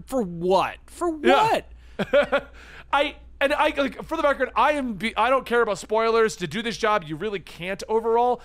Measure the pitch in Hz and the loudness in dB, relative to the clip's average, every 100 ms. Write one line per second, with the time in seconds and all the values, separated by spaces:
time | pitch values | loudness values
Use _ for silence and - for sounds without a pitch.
0 | - 262 196 170 175 185 139 98 - - | -6 -4 -4 -4 2 2 2 -4 -16 -6
1 | 349 311 320 - 440 277 - - - - | -4 0 4 4 4 0 -4 -16 -16 -8
2 | 208 277 285 285 - - - - - 285 | 0 2 2 0 -4 -14 -20 -20 -4 -2
3 | 294 - - - 277 294 302 285 277 - | -2 -4 -18 -2 0 2 0 0 -2 -4
4 | 208 320 294 269 254 - 254 302 254 196 | -6 0 0 2 0 2 2 2 -2 -4
5 | 226 208 226 269 208 240 226 190 - 214 | -4 0 2 2 0 0 0 -2 -2 0
6 | 226 226 220 - 175 165 233 202 220 208 | 2 2 2 0 -6 -6 -6 -2 0 0
7 | 156 151 208 196 - - 175 196 - 220 | -2 -8 -6 -8 -10 -12 -8 -8 -2 -2
8 | 226 226 247 240 | 2 2 2 0